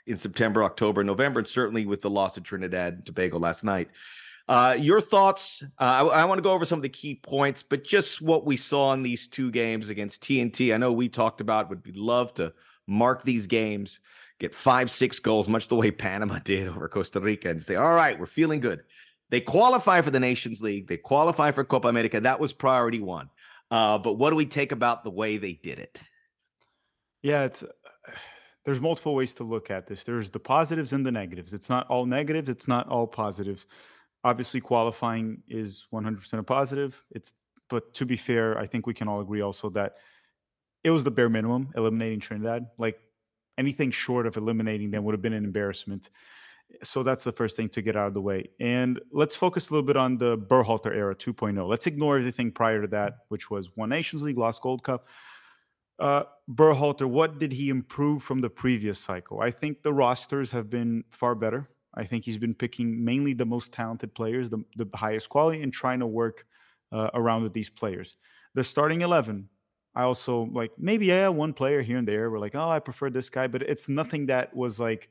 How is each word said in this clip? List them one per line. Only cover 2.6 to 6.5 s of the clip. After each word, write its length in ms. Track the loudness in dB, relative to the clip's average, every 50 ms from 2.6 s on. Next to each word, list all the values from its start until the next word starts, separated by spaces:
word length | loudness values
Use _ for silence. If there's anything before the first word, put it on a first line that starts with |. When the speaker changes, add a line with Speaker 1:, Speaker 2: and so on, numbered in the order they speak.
| -6 -4 -2 -2 -2 -4
Speaker 1:
and 140 | -6 -8 -12
Tobago 320 | -8 -4 -2 -2 0 0 0
last 260 | -2 -2 -2 -2 -2
night. 240 | -2 -2 -2 -4 -6 -10 -20 -20 -20 -20 -20 -20 -20 -20 -8 _
Uh, 300 | 2 4 6 6 6 4 4
your 220 | 4 6 6 6
thoughts? 640 | 6 6 6 6 6 6 4 2 -2 -4 -4 -6 -10 -10 -2 2
Uh, 280 | 4 4 6 6 6 6
I, 100 | 6 6
I 40 | 6
wanna 160 | 6 4 4
go 100 | 4 4